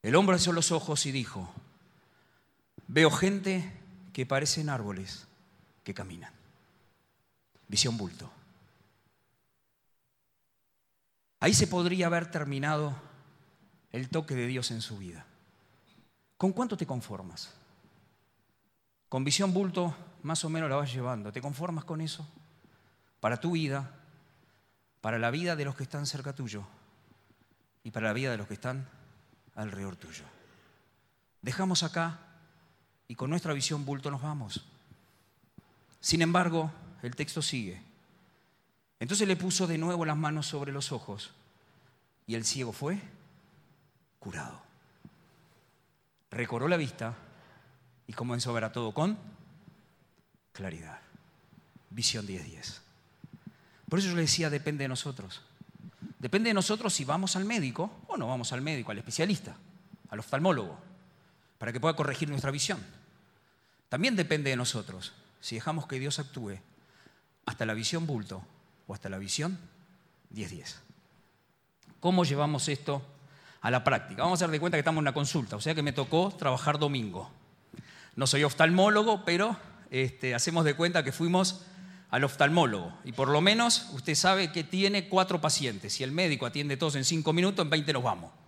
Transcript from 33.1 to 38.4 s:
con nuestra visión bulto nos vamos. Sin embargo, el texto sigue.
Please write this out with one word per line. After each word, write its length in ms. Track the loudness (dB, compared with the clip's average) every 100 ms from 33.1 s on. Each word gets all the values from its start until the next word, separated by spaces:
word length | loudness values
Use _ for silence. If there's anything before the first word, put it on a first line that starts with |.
| -6
con 140 | -2
nuestra 240 | -2 -2
visión 320 | -2 -2 -2 -2
bulto 240 | -4 -4
nos 120 | -6
vamos. 440 | -6 -6 -8 -10 -12 -20 _ -20 _ _ _ _ _ -20 _ _ _ _
Sin 220 | 0 2
embargo, 500 | 4 4 4 0 -2 -6 -18 -10
el 120 | -10 -6
texto 260 | -6 -4
sigue. 420 | -4 -4 -6 -10 -18 -20 _ _ _ _